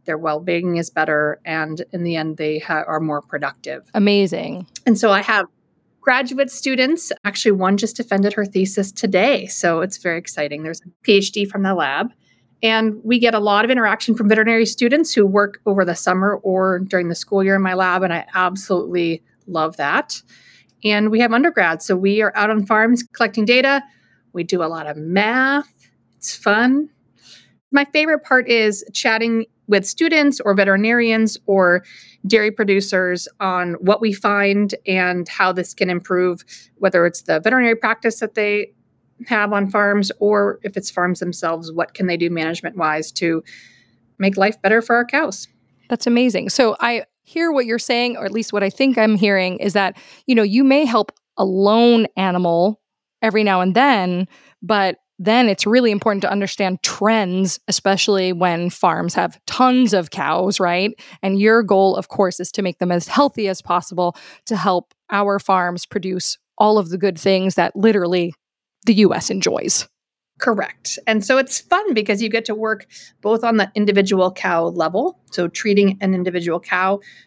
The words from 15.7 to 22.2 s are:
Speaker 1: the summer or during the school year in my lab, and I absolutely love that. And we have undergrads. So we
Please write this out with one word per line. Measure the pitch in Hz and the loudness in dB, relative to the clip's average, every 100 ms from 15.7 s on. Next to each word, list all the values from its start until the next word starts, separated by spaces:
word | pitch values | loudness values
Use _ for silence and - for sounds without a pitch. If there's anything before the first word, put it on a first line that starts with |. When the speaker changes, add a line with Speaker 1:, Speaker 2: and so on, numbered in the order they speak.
| 196 175 | 0 0
Speaker 1:
the | 170 | -2
summer | - 185 196 202 | -2 0 0 -2
or | 196 185 190 180 | -2 0 0 -2
during | 190 185 175 | -2 -2 -2
the | 170 | -6
school | - 196 | -4 0
year | 196 196 | 2 2
in | |
my | 190 | 0
lab, | 185 185 185 | 0 0 0
and | 185 | -2
I | 165 - | -4 -4
absolutely | 185 180 190 - 180 - 175 170 165 _ _ - | -2 -2 -2 -4 -2 -2 -2 -2 -4 _ _ -8
love | 170 160 160 | -4 -4 -2
that. | 143 175 294 - - - _ _ _ _ | -2 -2 -4 -10 -18 -20 _ _ _ _
And | 214 208 214 | -2 0 0
we | 220 | 2
have | 240 | 2
undergrads. | 226 330 233 170 165 - | 2 0 2 0 0 -2
So | 185 | 0
we | 196 208 | 0 2